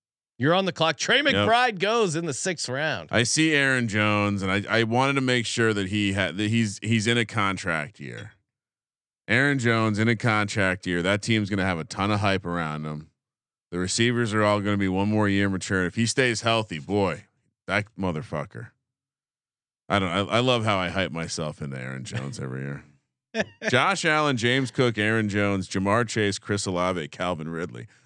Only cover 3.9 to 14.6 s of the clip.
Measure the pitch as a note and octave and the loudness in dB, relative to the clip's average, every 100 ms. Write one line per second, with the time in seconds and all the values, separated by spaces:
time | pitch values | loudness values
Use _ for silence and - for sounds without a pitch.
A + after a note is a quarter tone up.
3.9 | G#2 G#2+ G#2 G#2 G2+ F#2+ G2 F#2+ A2+ A2+ | 2 2 4 2 0 0 0 2 2 2
4.9 | A#2+ C3+ C#3 C3 B2 A2 - A2+ G#2 F#2 | 2 2 2 2 0 0 0 2 2 0
5.9 | G#2 G2+ G2 F#2 E2+ G#2+ A#2 A2 G2 G#2+ | 0 0 2 0 0 0 2 0 -2 0
6.9 | A#2 G#2 A#2+ A2+ A#2 G2 F#2 F#2+ D#2+ D2 | 0 2 0 0 0 -2 -2 -2 -4 -4
7.9 | - C2+ A#1 - - _ _ _ _ _ | -10 -14 -14 -16 -20 _ _ _ _ _
8.9 | _ _ _ - A2+ C#3 C#3 A#2+ A2+ A2 | _ _ _ 0 2 4 2 2 4 2
9.9 | G#2 A2+ A2+ B2 G#2+ G2+ - F#2+ F2+ F#2 | 2 2 2 2 2 0 0 0 0 -2
10.9 | F2 F2 G2+ - A2+ G2 G2+ F#2+ E2+ D2+ | 0 2 0 0 0 0 0 0 -2 -4
11.9 | - G2 G2+ G2+ F#2+ F2+ F2 D#2 D2+ D2+ | -4 -2 0 0 0 -2 -4 -4 -6 -8
12.9 | D2+ D#2 _ _ _ _ _ _ F2 F2+ | -10 -14 _ _ _ _ _ _ -6 -2
13.9 | - A#2 A#2+ A#2 G#2+ G#2 G#2 | 0 2 2 0 2 2 2